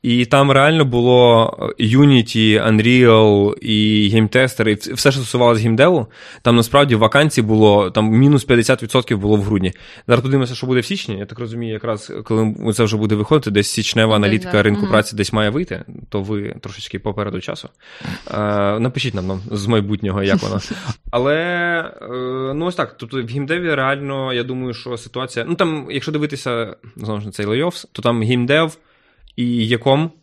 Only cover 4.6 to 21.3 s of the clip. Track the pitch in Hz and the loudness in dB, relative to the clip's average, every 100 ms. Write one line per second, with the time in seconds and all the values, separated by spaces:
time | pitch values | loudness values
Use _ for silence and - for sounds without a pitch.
4.6 | 110 104 - 127 143 131 120 123 120 113 | 0 0 -4 -2 0 0 -4 2 4 4
5.6 | 113 113 151 170 - - - - - 120 | 2 4 4 4 -2 -12 -20 -6 2 2
6.6 | 117 139 143 113 110 139 151 - 107 110 | 4 2 4 4 4 4 2 0 0 4
7.6 | 107 101 95 98 107 110 139 143 - 120 | 6 6 2 0 2 4 6 4 4 2
8.6 | 113 131 110 131 - 107 101 107 98 104 | 2 0 0 -2 0 -2 2 0 2 0
9.6 | 92 - - - - 120 127 135 123 123 | -2 -6 -20 -18 0 0 2 0 -2 -6
10.6 | 127 127 117 196 - 98 101 - 120 117 | -2 -2 -2 -8 -8 -10 -10 -12 -10 -8
11.6 | 117 107 120 107 - 98 107 110 110 - | -8 -8 -6 -6 -8 -14 -4 0 0 -2
12.6 | 107 104 110 107 107 107 104 151 120 101 | -4 0 0 0 -2 -2 2 0 2 -2
13.6 | 101 - 104 117 110 107 104 107 92 104 | 0 -4 -4 0 2 2 2 0 0 2
14.6 | 104 104 101 107 107 107 101 110 107 131 | 2 0 0 0 0 -4 -2 0 -2 -2
15.6 | 180 87 - - - 104 98 107 101 - | -8 -10 -12 -18 -10 -8 -6 -6 -8 -12
16.6 | 101 104 - 95 107 104 104 90 - - | -16 -16 -14 -10 -8 -6 -6 -8 -10 -12
17.6 | - _ - - - 92 - - 104 104 | -14 _ -20 -18 -14 -14 -8 -6 -2 0
18.6 | 101 107 120 131 135 101 92 95 104 107 | -2 0 -2 -2 -6 -4 -6 -8 -6 -6
19.6 | 101 113 101 104 104 98 98 175 104 101 | 0 0 0 -4 -4 -2 0 0 -2 -6
20.6 | - - - - - 120 131 | -8 -12 -12 -12 -6 -4 -2